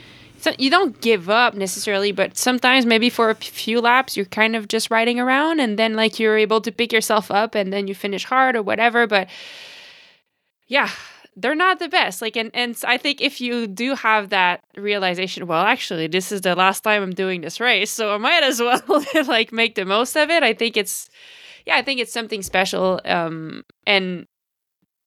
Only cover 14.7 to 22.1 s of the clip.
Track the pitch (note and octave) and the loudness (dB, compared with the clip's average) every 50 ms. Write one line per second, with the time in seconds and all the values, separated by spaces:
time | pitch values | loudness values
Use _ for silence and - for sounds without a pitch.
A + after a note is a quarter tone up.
14.7 | - G3+ G3+ G#3 G#3 G3+ F#3+ F3+ F3 F3+ F#3+ F3+ - G#3 F#3 F3 D#3+ E3 F#3 G#3+ | -14 -8 -4 -2 -2 0 0 -2 -2 -2 -4 -6 -6 -8 -6 -2 0 2 2 2
15.7 | C4 A#3+ - - G3 D#3+ D#3+ D#3 D#3+ F#3 F3+ - G#3 G3 F#3 F#3 F3 F3+ F#3 F#3+ | 2 0 -2 -6 -4 -4 -4 -2 -2 -2 -2 -4 -6 -2 0 0 2 4 2 2
16.7 | G3+ - - A3 G#3+ G#3 G3 F#3 F3 F#3+ F#3+ F#3 F#3 F3 D3+ D#3+ - - A#3 B3 | 2 0 0 0 0 0 0 -2 -4 -4 -2 -2 -4 -4 -6 -8 -6 -2 0 2
17.7 | A3+ F#3+ G#3 G#3+ - A3+ A3 G#3 G#3 G#3 A3+ C#4 F4 E4+ D4 C4 C4 A#3 A#3+ A#3+ | 2 2 0 -2 -4 -4 -2 -2 -2 0 0 2 2 4 2 2 0 0 0 0
18.7 | B3 A#3+ - - G4 D4 D4 C#5+ C5 D#4+ C#4+ B3 A#3 A3+ G#3 - A3+ A3+ A#3 A#3 | 0 0 0 2 0 0 0 0 0 0 0 2 2 0 0 0 0 -2 -2 0
19.7 | - G#3 F#3+ F#3 G3 A3 B3 - - D#4 D4+ D4 E4+ E4 D4 A3+ A3+ - A#3 A#3 | 0 -4 -2 0 0 0 0 0 0 0 2 2 2 2 2 2 0 0 -2 -2
20.7 | A3+ G#3 G3 - - - - - _ - - - - - - - - - - - | -2 -2 -4 -4 -6 -10 -12 -14 _ -20 -20 -20 -20 -20 -20 -20 -20 -12 -4 0
21.7 | D#4+ C#4 A#3+ C4 C4+ B3 A3+ - | 0 0 0 0 -4 -4 -4 -6